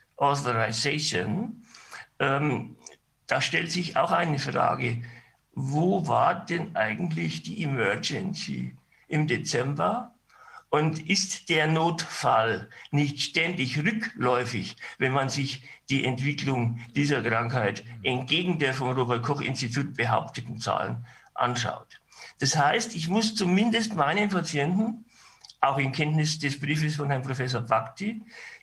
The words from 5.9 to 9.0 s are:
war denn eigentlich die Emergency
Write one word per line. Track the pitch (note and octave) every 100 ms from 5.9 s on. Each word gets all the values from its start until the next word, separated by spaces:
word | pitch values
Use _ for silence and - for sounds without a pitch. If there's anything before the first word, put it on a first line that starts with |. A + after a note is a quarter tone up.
| G3 C3+
war | A#2 C#3 F3+ -
denn | E3+ - -
eigentlich | A3 G#3+ F3 D#3+ E3+ -
die | D#2+ -
Emergency | D3+ C3 G2 G#2+ - C#3 - - - B2+ B2+ - _ _